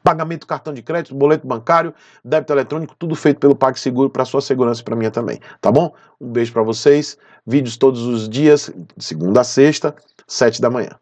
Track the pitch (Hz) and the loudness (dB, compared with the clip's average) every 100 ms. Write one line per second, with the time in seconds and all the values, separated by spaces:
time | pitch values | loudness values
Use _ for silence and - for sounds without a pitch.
0 | - 160 160 165 - 147 - 135 113 170 | 2 2 -4 -8 -8 -8 -8 -12 -6 -6
1 | - 139 143 156 131 117 117 165 170 - | -6 0 2 2 -2 -8 0 0 0 -12
2 | _ _ 123 156 156 143 120 156 160 _ | _ _ -2 -2 0 -2 -2 -6 -8 _
3 | 170 143 151 143 143 139 131 127 135 123 | -8 0 0 4 2 4 2 0 -4 -2
4 | 135 - 139 139 - 131 120 117 - 117 | -2 -2 -2 -2 -2 0 0 -2 -6 -4
5 | 110 117 120 120 - - - 123 165 _ | -4 -4 -6 -8 -14 -2 2 2 2 _
6 | _ _ 131 117 117 113 110 113 143 147 | _ _ -6 -4 -2 -2 -2 2 4 4
7 | 147 - _ _ - 139 123 113 135 123 | 0 -14 _ _ -2 -2 -2 0 0 2
8 | 120 117 110 117 151 147 - 95 82 - | -4 -4 -4 2 4 4 0 -16 -20 -16
9 | - 80 90 113 120 - 143 147 151 - | -12 -6 2 2 2 4 4 4 -6 -8
10 | _ _ _ - 120 - 117 123 - - | _ _ _ 0 0 2 -2 -2 -6 -12